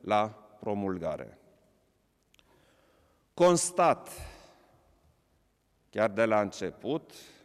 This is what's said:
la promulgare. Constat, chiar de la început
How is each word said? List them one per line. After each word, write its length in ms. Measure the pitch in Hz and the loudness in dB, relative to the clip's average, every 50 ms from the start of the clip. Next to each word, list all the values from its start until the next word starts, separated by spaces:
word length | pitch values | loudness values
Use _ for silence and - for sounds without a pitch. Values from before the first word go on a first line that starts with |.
la 440 | - 90 104 104 107 110 110 - - - - - | -2 0 2 2 2 0 -4 -14 -20 -20 -20 -12
promulgare. 760 | - 110 104 101 101 98 92 90 82 80 76 69 64 55 - - _ _ _ _ _ _ _ _ _ _ _ _ _ _ _ _ _ _ _ _ _ _ _ _ _ _ _ _ _ _ _ _ _ _ _ _ _ _ _ | -6 -6 -4 -2 -2 -4 -4 -4 -4 -6 -6 -6 -10 -16 -18 -20 _ _ _ _ _ _ _ _ _ _ _ _ _ _ _ _ _ _ _ _ _ _ _ _ _ _ _ _ _ _ _ _ _ _ _ _ _ _ _
Constat, 720 | - 175 180 175 165 - - - - 175 160 127 - - - - - - - - - - - _ _ _ _ _ _ _ _ _ _ _ _ _ _ _ _ _ _ _ _ _ _ _ _ _ _ _ _ | 4 6 6 6 4 2 -2 0 2 4 4 4 2 -2 -18 -16 -16 -16 -18 -18 -20 -20 -20 _ _ _ _ _ _ _ _ _ _ _ _ _ _ _ _ _ _ _ _ _ _ _ _ _ _ _ _
chiar 200 | - 101 107 110 | -2 0 0 0
de 140 | 98 104 113 | 2 0 0
la 160 | 110 110 107 | 2 2 2
început 720 | 104 101 - - 101 90 - - - 107 143 160 160 - - - - - - - | 0 -2 -6 -8 -8 -8 -8 -8 -8 -6 -6 -6 -8 -12 -20 -20 -20 -20 -20 -20